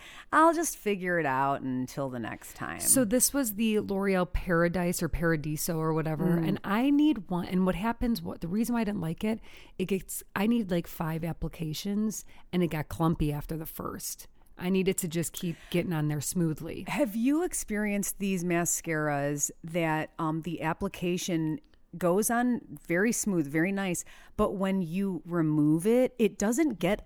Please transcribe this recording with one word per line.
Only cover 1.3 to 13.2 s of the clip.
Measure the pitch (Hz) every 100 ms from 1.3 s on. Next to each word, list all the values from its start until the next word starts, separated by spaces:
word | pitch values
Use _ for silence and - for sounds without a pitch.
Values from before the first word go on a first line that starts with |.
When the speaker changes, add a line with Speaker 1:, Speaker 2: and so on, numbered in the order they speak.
| 131 139 139
Speaker 1:
until | 131 127 127 139 135
the | 123
next | 104 - -
time." | - - 87
Speaker 2:
So | - 269 196
this | 247 -
was | 285 233
the | 202 220 208
L'Oreal | 196 190 196 185 180
Paradise | - - 170 175 180 175 175
or | 160
Paradiso | - 165 160 151 151 - 160
or | 160
whatever, | 160 156 156 185
Speaker 1:
Mm. | 170 160
Speaker 2:
and | 202
I | - 214 277
need | 285 302 226 -
one. | 175 -
And | 185
what | 185 175
happens, | 226 233 247 190
what, | 175 -
the | 165
reason | 208 240
why | 233
I |
didn't | 208 202
like | 160 170
it, | 214 220 - - - -
it | 180
gets, | 190 - - -
I | 196 220
need, | 240 185
like, | 175 -
five | - 160 160
applications, | 165 - 160 - 156 151 202 202 214 - - - -
and | 180
it | 170
got | 156 -
clumpy | - 165 160